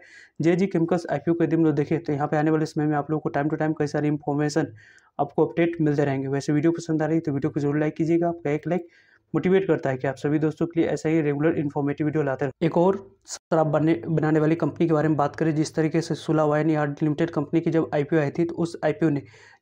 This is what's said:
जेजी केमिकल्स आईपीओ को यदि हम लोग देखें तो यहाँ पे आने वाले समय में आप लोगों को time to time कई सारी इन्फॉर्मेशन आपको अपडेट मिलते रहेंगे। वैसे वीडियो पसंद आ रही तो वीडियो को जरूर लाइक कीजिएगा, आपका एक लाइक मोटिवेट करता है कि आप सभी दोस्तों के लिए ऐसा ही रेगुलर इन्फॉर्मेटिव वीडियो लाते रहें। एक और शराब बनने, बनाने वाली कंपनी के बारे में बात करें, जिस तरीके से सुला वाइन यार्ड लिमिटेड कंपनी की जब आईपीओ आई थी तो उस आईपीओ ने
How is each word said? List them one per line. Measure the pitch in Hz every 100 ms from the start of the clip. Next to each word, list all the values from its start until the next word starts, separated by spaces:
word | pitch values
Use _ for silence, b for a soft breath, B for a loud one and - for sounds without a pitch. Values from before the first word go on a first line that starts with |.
| B B B B
जेजी | 156 170 196
केमिकल्स | 175 165 170 -
आईपीओ | 147 170
को | 170
यदि | 160 165
हम |
लोग | 160
देखें | 147 143 156
तो | -
यहाँ | 143 147
पे | 156
आने | 156
वाले | 156 156
समय | 160 151
में | 147
आप | 143
लोगों | 156
को | 151 143
time | 147
to | 160
time | 156 156
कई | 147
सारी | 151 147
इन्फॉर्मेशन | 151 - 143 151 160 151 b b b b -
आपको | 143 - 151
अपडेट | - 170 170
मिलते | 151 143
रहेंगे। | 143 135 135
वैसे | 139 139
वीडियो | 151 165
पसंद | 165 - 156
आ | 156
रही | 160
तो | 156
वीडियो | 139 151
को | 143
जरूर | 143 147
लाइक | 156 151
कीजिएगा, | 160 170 170
आपका | 170 147
एक | 151 156
लाइक | 180 - b b b _
मोटिवेट | 156 180 190 190
करता | 151 139
है | 131
कि | 139
आप | 135
सभी | 147 151
दोस्तों | 156 147 165
के | 165
लिए | -
ऐसा | 151 156
ही | 165
रेगुलर | 147 143 160 170
इन्फॉर्मेटिव | 147 151 143 143 151
वीडियो | 156
लाते | 143 131
रहें। | 139 - 165
एक | 170
और | 180 196 - _ -
शराब | - - 160 156
बनने, | 147 156 - -
बनाने | 156 151 156
वाली | 156
कंपनी | 165 147 - 170
के |
बारे | 151 156
में | 147
बात | 143 -
करें, | 160
जिस | 151 151
तरीके | - 156 165
से | 160
सुला | 151 - 156
वाइन | 151 151 156
यार्ड | 151 147 143
लिमिटेड | 156 147 165
कंपनी | 160 143 165
की | 165
जब | 160 156
आईपीओ | 151 143 165
आई | 143
थी | 139
तो | 170 165
उस | 165 -
आईपीओ | 156 151 160
ने | 139 - B B B